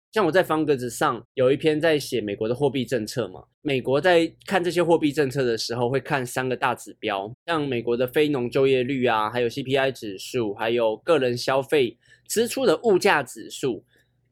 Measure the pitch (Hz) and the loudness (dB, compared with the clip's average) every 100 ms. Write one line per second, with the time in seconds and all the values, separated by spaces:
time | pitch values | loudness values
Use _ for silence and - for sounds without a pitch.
0 | _ 220 170 180 156 156 151 135 123 - | _ 0 2 2 2 0 2 0 -2 -2
1 | 151 117 - - 127 147 160 151 165 151 | -2 -2 -8 0 2 4 2 2 2 0
2 | - 120 104 101 110 120 143 131 117 120 | -2 -4 -4 -4 -4 0 0 -2 -4 -4
3 | 107 127 98 87 - _ 147 131 120 139 | -4 -6 -6 -8 -20 _ -4 -2 0 2
4 | 185 170 165 - - 190 175 165 165 165 | 4 4 2 -4 -2 0 0 0 4 4
5 | 151 156 139 131 123 113 - 120 120 135 | 4 0 0 0 -2 -2 -4 -2 0 -2
6 | - 143 123 - 131 120 135 113 - - | -2 -4 -2 -4 -4 -2 -2 -2 -8 -8
7 | 107 98 104 123 - 165 143 120 117 120 | -4 -4 -4 -12 -4 -2 -2 -2 -2 -2
8 | 127 156 151 139 120 135 135 131 123 135 | 0 2 2 0 -2 2 2 2 0 0
9 | 120 110 107 123 120 143 131 135 135 127 | 2 2 0 -2 -2 -4 -2 0 0 -2
10 | 107 92 - 127 110 101 113 120 113 110 | -10 -10 -6 -4 -4 -2 -2 0 0 -2
11 | - 156 123 120 135 135 131 151 117 - | 0 2 2 -2 -2 -2 0 0 0 -4
12 | _ _ - 208 233 269 247 156 - 180 | _ _ -6 -2 -2 0 2 2 4 4
13 | 196 156 131 113 85 - 139 98 _ _ | 4 2 0 -12 -16 -6 -4 -4 _ _
14 | _ _ _ | _ _ _